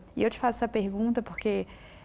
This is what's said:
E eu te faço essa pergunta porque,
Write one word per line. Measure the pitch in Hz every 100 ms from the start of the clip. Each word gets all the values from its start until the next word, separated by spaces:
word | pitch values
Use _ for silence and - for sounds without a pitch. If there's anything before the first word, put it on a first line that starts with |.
| -
E | -
eu | 214
te | -
faço | 247 226
essa | 214
pergunta | 226 196 196 226 233
porque, | 226 170 214 196 185 - - -